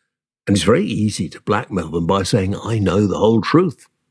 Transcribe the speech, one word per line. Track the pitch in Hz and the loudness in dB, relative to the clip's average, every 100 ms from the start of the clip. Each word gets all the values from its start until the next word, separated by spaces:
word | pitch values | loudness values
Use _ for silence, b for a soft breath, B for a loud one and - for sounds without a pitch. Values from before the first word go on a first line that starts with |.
| _ _ _ _ - | _ _ _ _ -4
And | 101 | 0
it's | |
very | 92 143 | 2 2
easy | 208 - 104 - 82 | 0 -2 -2 -2 -8
to | - | -8
blackmail | - 104 - 87 80 | -4 -4 -2 -8 -4
them | 85 85 | -4 0
by | 98 | 0
saying, | 90 98 92 98 | 2 0 0 -4
"I | 107 113 | -4 0
know | 95 95 104 | 0 2 2
the | 90 | 2
whole | 110 113 | 2 2
truth." | - 160 180 - _ _ _ | 2 2 2 -4 _ _ _